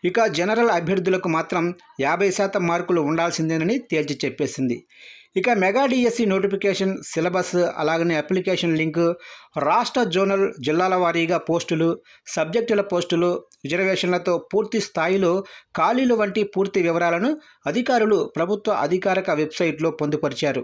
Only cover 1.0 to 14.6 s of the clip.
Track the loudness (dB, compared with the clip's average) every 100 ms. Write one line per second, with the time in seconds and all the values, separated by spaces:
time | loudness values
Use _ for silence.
1 | 0 0 0 -2 -2 -2 -2 -4 -16 -4
2 | 0 2 0 0 0 0 0 0 0 0
3 | 2 0 0 0 -2 0 0 -2 -2 -2
4 | -2 -4 -6 -4 -6 -2 -2 -2 -8 -20
5 | -20 -20 _ -4 0 2 2 2 2 2
6 | 0 2 0 2 0 0 -2 0 -2 -4
7 | -6 -2 0 -2 -2 0 0 0 -2 0
8 | 0 0 0 -2 0 0 0 0 0 0
9 | 0 0 -8 -20 -12 -4 2 2 2 0
10 | 0 2 2 2 0 -2 -2 0 2 2
11 | 2 0 0 -2 0 -2 0 0 0 0
12 | _ -20 -10 -4 -2 -2 0 0 0 -2
13 | 0 0 2 0 -6 _ -6 -2 0 0
14 | 0 -2 0 -2 0 -2